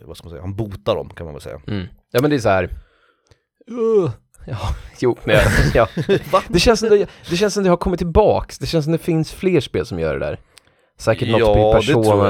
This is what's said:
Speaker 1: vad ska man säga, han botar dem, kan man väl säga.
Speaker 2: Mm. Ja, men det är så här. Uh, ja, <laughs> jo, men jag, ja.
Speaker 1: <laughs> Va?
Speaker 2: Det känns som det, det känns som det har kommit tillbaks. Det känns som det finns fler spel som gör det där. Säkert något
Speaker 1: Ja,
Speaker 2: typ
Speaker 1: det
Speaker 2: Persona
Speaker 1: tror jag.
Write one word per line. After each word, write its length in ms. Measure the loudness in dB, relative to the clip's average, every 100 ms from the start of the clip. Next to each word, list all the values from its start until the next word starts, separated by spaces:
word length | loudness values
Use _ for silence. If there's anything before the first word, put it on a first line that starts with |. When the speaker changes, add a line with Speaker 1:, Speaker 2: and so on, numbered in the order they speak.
Speaker 1:
vad 160 | -20 -20
ska 80 | -18
man 20 |
säga, 120 | -14
han 140 | -12 -8
botar 400 | -8 -6 -4 -4
dem, 140 | -6
kan 160 | -14 -16
man 80 |
väl 80 | -14
säga. 180 | -16 -16 -10
Speaker 2:
Mm. 200 | -8 -10 -16 _
Ja, 80 | -2
men 100 | 0
det 60 | 0
är 40 |
så 80 | 0
här. 160 | 0 -2 -8 _ _ _ _ _ _ _ _ -14
Uh, 400 | -4 0 2 0 -6 _ _ -12
ja, 120 | -8 -6 -8
<laughs> 200 | -10 -2
jo, 160 | -2 0
men 120 | 2 4
jag, 80 | 4 2 2
ja. 140 | 2 0 -2 0
Speaker 1:
<laughs> 260 | -2 2
Va? 100 | -2 0
Speaker 2:
Det 120 | 2
känns 200 | 2 2
som 80 | 4
det, 180 | 2 2 -8 -6
det 60 | -2
känns 180 | -2
som 80 | 0
det 60 | 2
har 60 | 2
kommit 220 | 0 -2
tillbaks. 600 | 0 2 4 2 -2 -10
Det 80 | -4
känns 180 | -2
som 80 | -2
det 60 | -2
finns 340 | 0 -2 -2
fler 280 | -4 0 0
spel 260 | 0 -6 -4
som 120 | -4
gör 140 | -4 -4
det 80 | -6
där. 140 | -8 _ _ _ _ _ -6
Säkert 300 | -2 -2 0
något 120 | 2
Speaker 1:
Ja, 140 | 4
Speaker 2:
typ 320 | 4 4 4 4
Speaker 1:
det 60 |
Speaker 2:
Persona 100 | 2
Speaker 1:
tror 140 | 4
jag. 20 | 4